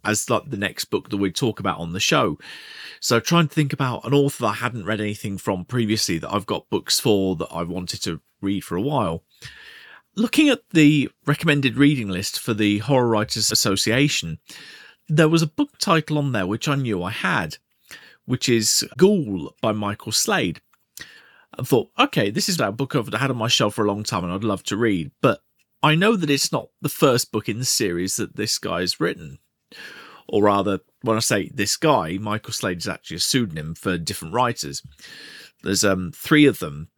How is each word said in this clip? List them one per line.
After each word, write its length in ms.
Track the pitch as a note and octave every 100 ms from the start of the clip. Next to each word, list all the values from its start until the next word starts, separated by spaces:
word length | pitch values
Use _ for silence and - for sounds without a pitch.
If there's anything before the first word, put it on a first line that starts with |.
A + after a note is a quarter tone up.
as, 260 | G#2+ G#2+ -
like, 180 | A2+ -
the 80 | G#2+
next 300 | G2 - -
book 240 | G#2 -
that 60 | G2+
we 120 | G2
talk 300 | - B2+ G#2
about 200 | F#2+ -
on 120 | E2+
the 80 | F2+
show. 380 | - D#3 A2 D2+ - - - - - -
So 200 | - A#2
trying 280 | - E3+ D#3
to 60 |
think 200 | - C#3+
about 320 | - C3+ A#2 A#2+
an 80 |
author 300 | C#3+ C#3 -
that 60 | A2+
I 40 |
hadn't 320 | G#2 B2 B2 F2+
read 140 | G#2+
anything 340 | G#2 G#2 G#2+ G2
from 300 | - F#2+ F2
previously 500 | B2 A2 G#2+ - E2
that 140 | -
I've 140 | G2+ G2+
got 240 | G#2 _
books 280 | G2+ - -
for 380 | - G2+ F#2+ E2+
that 120 | E2
I 120 | E2
wanted 360 | F2 F2+ F2+ -
to 180 | - D#2+ _ _
read 240 | G2 G2+
for 120 | - F2
a 40 |
while. 440 | B2 D3 F#2+ E2 _ _ - - - - - - _ -
Looking 320 | A3+ - D4+
at 140 | A#3+ _
the 400 | E3+ D3 D3+ B2 _ -
recommended 500 | D3 D#3+ D3 C3+ A#2
reading 320 | C#3+ C#3+ G#2
list 320 | F2+ F#2 -
for 120 | -
the 260 | G#2+ G#2 G#2
Horror 280 | G#2 C3+ A#2+
Writers 440 | A2 A2 A2+ G#2+
Association, 840 | G#2+ A2 G3+ - A#2 C#3+ - E2 D#2 _ - - - - _ _
there 200 | D#3 D#3
was 140 | E3
a 40 | D#3
book 320 | - D4 _
title 400 | - D#3+ - D3+
on 140 | C#3+
there 140 | A2+ F#2
which 200 | A2 -
I 80 |
knew 280 | C#3 B2+ F#2+
I 60 | F2+
had, 480 | A2 F#3 D3+ D#2+ - _ _ _ - - _
which 240 | - B2+ -
is 360 | A#2 G#2 - - -
Ghoul 580 | F#3+ G#3 A#2+ F#2+ C#2+ _
by 80 | A2+
Michael 400 | G#2+ G#2 G2+ -
Slade. 500 | - - F#3+ G2+ D#2 _ _ _ - - - - _ _ -
I 60 |
thought, 280 | B2+ B2+ - -
"Okay, 320 | C#4+ - G2+
this 180 | A#2 G3+
is 100 | E3+
a 140 | G#2+
book 240 | G#2+ C#3 C#3+
I've 160 | A2
had 160 | G#2 C3+
on 60 | B2
my 100 | A2+
shelf 260 | - A2
for 100 | A2+
a 40 | G#2
long 140 | G2+
time 220 | G#2+ G2+
and 80 | F2
I'd 100 | F#2
love 220 | G#2+ G2
to 120 | - G#2+
read, 360 | A#2 F#2+ D2+ _
but 200 | C3+ - _ _ _ _
I 100 | D3
know 220 | D#3 G3+ A3+
that 140 | D3+
it's 200 | C#3 -
not 200 | C3+ - _
the 80 | C#3+
first 420 | - D3 B2 -
book 180 | A2 -
in 100 | G#2+
the 40 |
series 520 | B2+ - G#2 F2 F#2+ -
that 180 | G#2+
this 240 | - G#2+ -
guy's 400 | F#2+ F2 F#2 -
written." 400 | F3 E3+ - - _ _ _ - - - - - -
Or 140 | G#2
rather, 380 | G#2 G2+ G2 F#2+ _ _
when 140 | - A2
I 40 |
say 300 | - A2 F#2
this 220 | - G2 -
guy, 420 | D#3+ C3 D#2+ F#2+
Michael 340 | G#2+ G#2+ -
Slade 260 | - G#2 F2+
is 100 | G2
actually 280 | E2 - E2
a 40 |
pseudonym 540 | - C3 A2+ D#2 D2+
for 220 | D#2+ - F2
different 380 | D#2+ F#2+ E2
writers. 480 | G#2+ B2 A#2 C#2+ C#2+ - - - - - - - _
There's, 200 | - G2
um, 280 | G#2 F#2+ F2
three 300 | - - D3+ D3
of 120 | A2
them 300 | E2 D2 D#2+